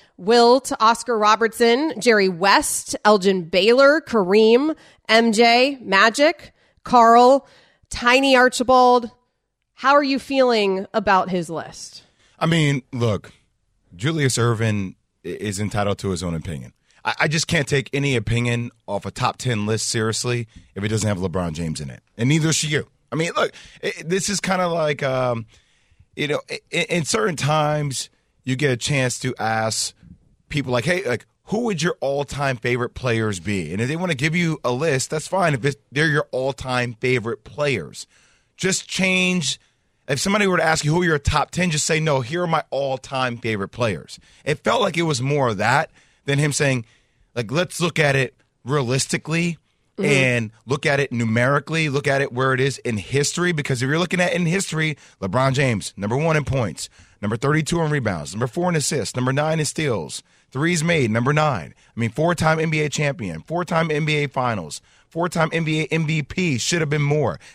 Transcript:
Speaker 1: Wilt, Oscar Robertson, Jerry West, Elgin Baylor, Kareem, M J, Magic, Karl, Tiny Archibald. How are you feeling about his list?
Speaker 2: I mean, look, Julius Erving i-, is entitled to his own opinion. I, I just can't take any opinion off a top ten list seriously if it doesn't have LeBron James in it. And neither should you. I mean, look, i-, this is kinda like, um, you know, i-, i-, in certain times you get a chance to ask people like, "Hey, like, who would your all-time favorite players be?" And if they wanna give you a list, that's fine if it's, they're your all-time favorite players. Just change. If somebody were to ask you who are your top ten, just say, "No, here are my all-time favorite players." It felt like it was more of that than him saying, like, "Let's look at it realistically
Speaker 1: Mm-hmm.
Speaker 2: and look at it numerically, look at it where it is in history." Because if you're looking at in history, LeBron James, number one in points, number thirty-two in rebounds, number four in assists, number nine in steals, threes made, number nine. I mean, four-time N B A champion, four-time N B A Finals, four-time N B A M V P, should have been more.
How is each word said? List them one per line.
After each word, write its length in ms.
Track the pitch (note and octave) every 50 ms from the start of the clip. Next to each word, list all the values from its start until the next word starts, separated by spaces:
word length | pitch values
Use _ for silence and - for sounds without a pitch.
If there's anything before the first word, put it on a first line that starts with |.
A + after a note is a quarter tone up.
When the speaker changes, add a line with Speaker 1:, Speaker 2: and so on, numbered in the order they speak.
| _ _ _ -
Speaker 1:
Wilt, 520 | F3+ G3 A#3 A#3+ A#3 A#3+ B3 C4+ - - C#4 -
Oscar 380 | A3 A3 A#3 - - - A#3+
Robertson, 840 | G#3+ G#3+ G#3 A3 G#3 A3+ A3 G#3+ - A#3+ A#3 A#3 C4 D4+ D#4+ - G#3+
Jerry 300 | - A#3+ A3+ G#3 G3 F#3+
West, 680 | F#3 D#3+ F#3 G3 G#3 D4 D4 - - - - - - - -
Elgin 380 | G#3+ G#3+ G3+ F3+ G3+ F#3+ F#3 E3+
Baylor, 580 | D#3 G3+ F#3 F#3 A3 A#3+ C4 C#4 C#4 D4 D#4+ D#4
Kareem, 760 | - - A3 F#3 F3 G3 G#3+ A3 A3 A3+ B3 C#4+ D#4 D#4 - - - _ _ _ -
M 240 | A3 A#3 A#3 A#3 G#3+
J, 460 | G#3 A#3 A#3 A#3 A#3+ B3+ C#4+ C#4 B3+
Magic, 720 | A3+ - F#3+ G3 G#3 A3+ G#3+ - C#4+ D#4+ E4+ - - - _ _ _ _ _ _ -
Karl, 640 | - B3+ A#3+ A3+ A3+ A#3 A#3+ B3 B3 C#4 C#4 - - - _ _ _ _ _ _ -
Tiny 480 | - - A#3+ A#3+ B3 C4+ C#4 C#4 C4
Archibald. 760 | B3+ B3+ B3+ - - B3 A3+ C4 B3+ B3+ B3 B3 B3 A#3+ A3 - _ _ _ _ _ _ _ _ _ _ _ _
How 200 | - - C4 C#4+
are 100 | C#4+ D4
you 160 | C4+ C4+ B3+
feeling 680 | - - C#4 C4+ C4 B3 A#3+ A3 G3+ G3 F#3+ F#3+ G3+ - -
about 380 | A3 F#3+ G#3+ G3 F#3 E3+ F3+
his 180 | F#3 F3+ E3 D#3+
list? 540 | E3 D3+ - E3 - - - - - - - _ _ _ _ _ _ -
Speaker 2:
I 60 | -
mean, 380 | E3 E3 E3 D3+ C#3+ C#3 C3 - _ -
look, 400 | B2 A#2 A2+ G2+ E2+ - - - _ _ _ _ _ _ _ _ _ _ _ F#2+
Julius 420 | E2+ G#2 D3+ E3 D#3+ C#3+ C3 -
Erving 600 | B2 A#2 A#2+ A#2 G#2 A2+ A2 G#2 G#2 F#2+ F#2 - _ _ _ _ _ -
i-, 40 | F2
is 300 | E2+ - F#2+ G#2+ F#2+ F#2+
entitled 380 | G#2+ G2 - G#2 G2+ G2+ G2 -
to 120 | - G2
his 120 | F#2 D#2+ F2+
own 120 | F2 E2
opinion. 400 | E2 D2 - D#2 C#2 A#1+ A#1 - _ _ _ _ _ -
I, 120 | - A2+ -
I 80 | D#3 D#3+
just 180 | D3 E3 -
can't 200 | - E3+ E3 C3+
take 220 | - D3 C3+ A2+ - -
any 200 | C#3 C#3+ C#3+ C3+
opinion 580 | A#2 G#2+ - A#2 A#2+ A#2+ A#2+ A#2+ A#2+ A#2+ A#2+ - _ _
off 200 | - G2+ G2 -
a 40 | G2
top 280 | - - B2+ A#2 - -
ten 260 | - B2+ A#2 G#2+ G#2
list 240 | G#2 A2+ G#2+ - -
seriously 580 | - A#2+ A2 A2+ G#2+ - - B2 B2 A#2+ A#2 - - - - _ -
if 100 | G2 G2+
it 40 | G#2+
doesn't 200 | A2 G#2+ G#2+ G#2+
have 80 | G#2
LeBron 360 | F2 F#2 F#2 D#2+ F#2 F2+ E2+ D#2
James 280 | D2+ E2+ D#2+ D#2 -
in 80 | D2 C2
it. 140 | B1 - _ _ _ -
And 100 | A#2 C3
neither 240 | D3+ E3 D3+ E3 D#3
should 200 | - - D3+ D3+
you. 160 | C3 - - _ _ _ -
I 60 | -
mean, 140 | D3+ E3 E3+ -
look, 160 | D#4+ A3+ C#3+ - - - - - - -
i-, 200 | - G#3+ F3 D#3+
this 240 | D#3 F3+ G3 - -
is 120 | G3+ F3
kinda 280 | - F#3 F#3+ F3+ F#3 F3
like, 340 | E3+ E3+ D#3 D3+ D3+ - D3
um, 440 | C3+ C3 B2+ B2+ B2 A#2+ A#2 A2 - _ _ _ _ _ _ _ _ _ _ - _ -
you 140 | - D3 C#3+
know, 120 | D3 - - -
i-, 100 | - - _ _ -
i-, 120 | E3+ E3 -
in 160 | E3+ F3 D3+
certain 300 | - - A3+ - - E3
times 760 | B2+ C3 C#3 D3+ D#3 D3+ D3 D3+ D3+ D3 C#3+ B2+ - - - _ _ _ _ _ _ -
you 100 | B2+ C3
get 180 | B2+ D3 C#3 B2+
a 40 |
chance 420 | A#2 - - D3 C#3 C3 B2 - -
to 140 | - B2+ - -
ask 560 | G#2 A2 A2 A2 A2+ A2+ A2 - - - - _ - - - _ _ _ _ _ _ -
people 220 | - D3 C3 B2+ B2
like, 120 | A#2+ A2
"Hey, 200 | D#3 F3 F#3 -
like, 200 | B2 B2 G#2 - _ _ _ _
who 160 | - F#3+ A3+
would 200 | B3 A3+ G3+ C#3+
your 160 | D#3 F3 - -
all-time 580 | - C3+ C#3 C#3+ C#3+ - - C3+ C#3+ C3+ B2+ A2
favorite 320 | - B2 B2 B2 B2 A#2
players 500 | - - - B2+ A2+ A2+ A2 G#2+ G2+ F2+
be?" 320 | D#2+ G#2 G#2 F#2+ E2 D2 F2
And 80 | G2+
if 80 | A#2 B2+
they 80 | D#3
wanna 180 | E3 F#3 F3+ D#3+
give 220 | A#2+ C#3 D#3 D#3
you 240 | F3+ F3 E3 D#3 - -
a 100 | A#2+ B2
list, 360 | B2+ D3 E3 C#3 C3 - -
that's 180 | D#3 D#3 -
fine 280 | - F3 F#3+ F3+ E3 C#3+
if 100 | A#2+ G#2
it's, 120 | C#3+ C3+ - _ _
they're 160 | A#2 C#3+ D#3
your 220 | D#3+ C#3+ D3+ D3 - -
all-time 640 | B2+ C3 C#3 C3+ - - C3 B2+ B2 B2 A#2+ A#2 A2
favorite 440 | - B2+ B2+ A#2+ G2+ A#2 A2+ - -
players. 640 | - - C#3+ D3 D3 C3 G2 D2+ - - - - _ _ _ _ _ _ _ _ _ _ -
Just 280 | - F#3+ F#3 - -
change. 720 | - - - F#3 F#3+ F#3 F#3 F#3 F3+ F3+ F3+ D3 C3 - - _ _ _ _ _ _ _ _ _ -
If 120 | C#3+ B2+
somebody 260 | - F#3+ G3+ G#3+ G#3
were 120 | F#3+ F3+ E3
to 40 | D#3+
ask 220 | D#3+ D#3 D3 -
you 100 | D3 D#3
who 80 | F3 F3+
are 20 |
your 140 | E3+ D#3 C#3+
top 320 | - - D3+ D3+ C3 -
ten, 220 | - E3+ F3+ F3+ D3+
just 120 | D3 -
say, 140 | - E3 D#3
"No, 220 | D#3 D#3+ C#3+ C3+
here 240 | B2+ A2+ D#3+ F3 F3+
are 20 |
my 160 | E3+ D#3+ D#3 - -
all-time 680 | - C3+ C#3 C3+ C3+ C3 - - C#3 C3 C3 B2+ A#2+ A2+
favorite 320 | - A2+ A2+ G2 G2 -
players." 500 | - - A#2+ A2+ F#2 D2 - - - - - _ _ _ -
It 180 | - D3+ - -
felt 180 | G#3+ A3+ C4
like 160 | G#3+ - D#3
it 60 | D#3+ E3+
was 180 | D#3+ D3 A#2
more 280 | B2+ C#3 D3 D3 C3+ A#2+
of 80 | G#2+
that 340 | F#2 G#2 A2 B2+ D3 D#3+ - _ _ _ _ _ _ -
than 120 | C#3 C#3 C#3
him 140 | D3+ D3+ C3+
saying, 320 | - D3+ C#3 C3 B2 A2 _ _ _ _ _ _ _ _ _ -
like, 160 | A#2+ A#2+ G2
"Let's 300 | B2 E3 F3+ - - -
look 180 | E3 E3+ - D#3
at 160 | D#3 C#3 C3+
it 220 | C3+ C3 - - _ _ _ _ _ -
realistically 960 | A#2 C#3 D3 C3 A2+ C3 C3+ - - - D#3 - D3+ D#3+ E3 E3+ E3+ E3 - _ _ _ _ _ _ _
Speaker 1:
Mm-hmm. 80 | - F#3
Speaker 2:
and 460 | D3 C#3+ C#3 C3 B2+ B2 A#2+ A2+ A2 - _ -
look 180 | A2 C3+ D#3 -
at 160 | D#3 C#3 C#3
it 100 | C#3+ -
numerically, 800 | B2 A#2 A#2+ A2+ A2 A#2+ B2 C3 C#3+ C#3+ C#3+ - D#3+ D#3+ D#3+ D3+
look 180 | C3 C#3+ -
at 140 | C#3 C3+ C#3
it 100 | C#3 -
where 220 | A#2+ B2 C3 C3+ C3
it 80 | B2+
is 180 | C3+ C#3 B2 -
in 200 | - A#2+ A2+ G#2
history." 520 | - - B2+ C#3 C#3+ - - F3 F3 F3+
Because 320 | E3+ D3 C#3 - C#3 A#2 B2+
if 60 | C3
you're 100 | D3 E3
looking 220 | F3+ - - F3+
at 140 | F3+ F3 E3+
in 120 | E3+ F3+
history, 500 | D#3+ E3+ G3 F#3 - - D#3 D#3 D#3 D3 - - - _ -
LeBron 340 | F#2+ G2 F2 B2+ C3+ C3+ C3
James, 380 | C#3 D3 C3 A#2 G2 - - -
number 200 | - G2 G#2 A#2
one 200 | C#3 D#3 E3 D#3
in 80 | D3+ B2+
points, 440 | C3+ C3+ C3+ A#2 F#2 C#2 - - - _ _ - _ _ -
number 160 | G#2 G2+ A2+
thirty-two 440 | A#2 - C#3 D3+ D#3 D3+ - F3 E3+
in 100 | E3 D3+
rebounds, 420 | D3+ C#3+ B2 G#2+ F#2 D#2+ D2 C#2+ F2+
number 140 | G#2+ B2
four 220 | B2 - F3 F3 F3+
in 80 | E3+
assists, 400 | D#3 C3+ - E3+ C3+ G2+ - -
number 160 | B2 B2+ C3 C3
nine 260 | C#3+ D3+ D#3 D#3+ D#3+
in 60 | D3+
steals, 580 | - - - D#3+ C#3+ A2+ F#2+ D2+ - - - - _ _ _ _ _ -
threes 320 | B2+ D3+ E3+ F3+ D#3+ D3+
made, 260 | E3+ F3 D#3 C3 A2
number 220 | G#2+ A#2 B2 C#3 D3
nine. 420 | D3+ D#3 D3+ C3 F#2+ D2 A1+ - _ _ _ -
I 20 | G#2+
mean, 120 | A#2 A2+
four-time 500 | - - D#3+ E3+ F3 - E3 D#3 D#3+ D#3+
N 100 | D#3+ E3
B 120 | D#3 D3+ D3+
A 60 | D3
champion, 520 | - - D3+ C#3+ C#3 - A2+ F#2 D#2+ D#2+
four-time 500 | - - D#3 F3 F3+ - F3+ D#3+ E3 D#3+
N 140 | D3+ D3 D#3+
B 120 | D3+ D3+
A 120 | D3 C#3+ C#3
Finals, 540 | - C3+ B2+ B2 A2+ G2+ D#2+ D2 - - _ _ _ _ _ _
four-time 400 | - E3 F3 F3 - F3 D#3+ D#3
N 140 | - E3 E3
B 160 | D#3 D#3 D#3
A 40 | D#3
M 200 | - D#3 D#3+ E3
V 160 | D3+ D#3+ D#3 C#3+
P, 360 | - - - F#3 F3 C3+ A2
should 240 | - - F3 E3+ D#3+
have 80 | C#3+
been 100 | D3+ D3+
more. 400 | D3 C#3+ D3 D3+ C#3 G#2 D2 - - - -